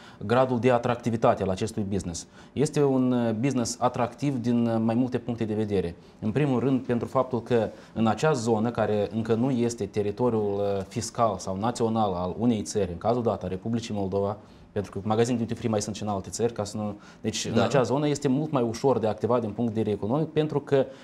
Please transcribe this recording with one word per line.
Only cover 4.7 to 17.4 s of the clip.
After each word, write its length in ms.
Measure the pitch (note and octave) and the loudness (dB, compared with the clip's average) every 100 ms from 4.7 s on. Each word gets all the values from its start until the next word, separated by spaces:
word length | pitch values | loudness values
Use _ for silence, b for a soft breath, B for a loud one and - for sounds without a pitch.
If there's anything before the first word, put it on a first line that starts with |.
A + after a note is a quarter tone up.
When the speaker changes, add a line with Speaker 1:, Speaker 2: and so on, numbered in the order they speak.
| A2+ | 2
Speaker 1:
mai 100 | A2+ | 2
multe 240 | A#2 B2+ B2 | 2 0 -2
puncte 260 | - A2+ | -4 -4
de 100 | A2 | -2
vedere. 400 | G#2+ G#2 G2+ F2 E2+ B B | -2 0 0 -2 -6 B B
În 100 | G#2+ | -2
primul 300 | G2+ D3 B2 | 0 2 2
rând, 200 | B2+ C3 | 2 0
pentru 280 | - A#2+ A#2 | 0 -2 0
faptul 340 | C3+ B2+ A#2 | 0 0 -2
că 280 | A#2 A#2+ G#2 B B | 2 2 2 B B
în 140 | G#2+ A2+ | 0 2
acea 260 | G#2 D#3 | 2 2
zonă, 380 | D3+ A2+ A2 A#2+ | 2 2 2 2
care 380 | A#2 G#2 G#2 G2+ | 0 0 0 0
încă 200 | A2 A2+ | -2 0
nu 160 | A2+ C3 | 2 2
este 340 | A#2+ A#2 A#2 | 2 0 -2
teritoriul, 720 | G2+ G#2+ G2+ G2+ B2 A2 G#2 G2+ G2+ G2 | -4 -2 -2 0 2 2 0 0 0 0
uh, 60 | F#2+ | -4
fiscal 460 | A#2+ - - A2+ F#2+ | -6 -6 0 0 0
sau 180 | - F#2+ | -6 -2
național 560 | A2+ A#2+ A2+ A2+ G#2 | -2 0 0 2 0
al 220 | F2 F2+ F2 | 0 -4 0
unei 240 | A#2+ A2 | 0 0
țări, 280 | G2 G#2+ F#2 | -2 -2 -2
în 80 | F2 | -2
cazul 240 | G#2 B2 | 0 0
dat, 220 | A2+ G2 | 0 -2
a 20 | F#2 | -4
Republicii 480 | F#2 A2+ A#2 A2+ | -6 -4 -4 -4
Moldova, 420 | G#2 F#2+ G2 G2 G#2+ B B B | -4 -2 0 -2 -4 B B B
pentru 200 | G#2+ F#2+ | -6 -6
că 60 | G2 | -6
magazine 360 | G#2 A2 A#2 A#2+ | -2 2 2 2
duty 160 | A2+ | -2
free 160 | A2+ A#2 | -2 -2
mai 120 | A2 | -2
sunt 140 | G#2+ G2+ | -2 -6
și 60 | |
în 60 | G#2+ | -4
alte 200 | G2 F#2 | -4 -6
țări, 220 | F#2 A2+ | -2 -2
ca 120 | A2 | -2
să 120 | G2+ A2 | -6 -6
nu, 240 | G#2+ G2+ B B | -6 -8 B B
deci, 240 | A2+ - | -6 -4